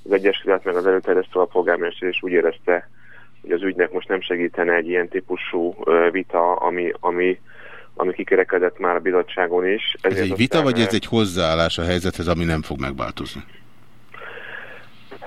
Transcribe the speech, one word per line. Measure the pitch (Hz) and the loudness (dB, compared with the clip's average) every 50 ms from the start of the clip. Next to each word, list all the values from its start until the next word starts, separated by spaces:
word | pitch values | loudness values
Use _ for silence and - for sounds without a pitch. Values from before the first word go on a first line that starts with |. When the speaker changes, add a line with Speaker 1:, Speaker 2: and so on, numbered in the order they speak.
| - | -2
Speaker 1:
az | - | 2
egyesület | 101 95 95 101 98 - - 98 95 92 - | 2 4 4 4 2 2 2 2 2 2 2
meg | 98 87 | 0 0
az | 87 90 | 2 4
előterjesztő | 95 95 92 - 101 90 90 92 - - 92 | 4 2 2 4 2 2 2 2 0 2 2
alpolgármester | 90 - - 92 85 87 87 87 85 85 - - 90 90 | 2 2 2 0 2 2 2 0 0 -4 -4 -2 -4 -2
is | 90 - - | -2 -2 -2
úgy | 92 | 0
érezte, | 87 85 80 80 - - - 90 87 90 - - - - - - - - - - - - | 2 2 2 2 0 -2 0 0 0 0 0 -6 -18 -20 -20 -20 -18 -18 -20 -20 -20 -12
hogy | - 80 | -6 -2
az | 87 85 95 | -2 0 0
ügynek | 95 90 90 87 90 | 0 2 2 0 0
most | 92 92 - | 0 -4 -4
nem | - 98 92 | -2 -4 -2
segítene | - - 90 87 87 85 - 90 87 87 87 | -2 -2 -2 0 -2 -2 0 0 2 2 2
egy | 85 80 | 2 2
ilyen | 85 90 90 87 | 2 0 0 0
típusú, | 87 - 92 - - 90 - - - - 87 85 87 85 - - | 0 -2 -6 -4 -4 -6 -6 -6 -4 -2 0 0 -2 -2 -2 2
ö, | - 85 82 85 85 | 4 4 6 6 4
vita, | 87 95 90 - - 85 85 87 90 | 2 0 -4 0 2 2 4 4 2
ami, | - - 85 87 90 87 85 - - | 2 0 0 0 0 -2 -2 -4 -2
ami, | - 90 87 90 90 92 90 - - - - - - - - - - - - | -2 -2 0 2 2 0 0 -2 -6 -18 -18 -18 -16 -16 -16 -18 -18 -10 -4
ami | - 85 92 90 | -2 -2 -2 -2
kikerekedett | - 95 - 98 92 90 - 95 90 90 90 - - | -2 0 2 4 4 4 4 2 2 2 0 0 0
már | 95 90 87 | 0 0 0
a | 87 | 2
bizottságon | 82 92 90 90 85 - - 92 90 85 87 90 92 | 2 2 2 2 0 0 -2 -2 0 0 2 0 2
is. | 92 101 113 - - - - | 2 0 -2 -2 -4 -4 0
Speaker 2:
Ez | - 95 | 0 0
Speaker 1:
Ezért | 95 95 90 92 | 2 2 0 0
Speaker 2:
egy | 95 | 2
vita, | 95 123 - - | 2 2 2 2
Speaker 1:
aztán, | 165 147 135 120 | 2 2 2 2
Speaker 2:
vagy | 117 | 2
ez | 113 - 113 | 2 2 2
Speaker 1:
ö, | |
Speaker 2:
egy | 101 - | -2 -2
hozzáállás | - 117 113 107 95 87 92 85 78 80 82 82 80 - | 0 2 2 2 2 0 0 2 2 4 2 2 2 0
a | - 85 | 0 0
helyzethez, | 87 90 87 87 90 - - 85 | 0 0 0 0 -2 -2 -2 0
ami | 85 85 80 85 | 0 2 2 2
nem | 85 80 78 | 0 0 0
fog | 76 - 73 67 | -2 -4 -6 -6
megváltozni? | 67 67 67 65 60 58 - - - - - - - - - - - - - - - - - - - - - - - - - - - - - - - - - - - - - - - - - - - | -6 -6 -4 -6 -6 -6 -6 -8 -10 -10 -10 -14 -14 -16 -16 -18 -18 -20 -20 -20 -20 -18 -20 -20 -18 -18 -16 -16 -16 -14 -14 -14 -14 -14 -14 -14 -14 -14 -16 -16 -18 -18 -18 -18 -18 -18 -16 -12 -10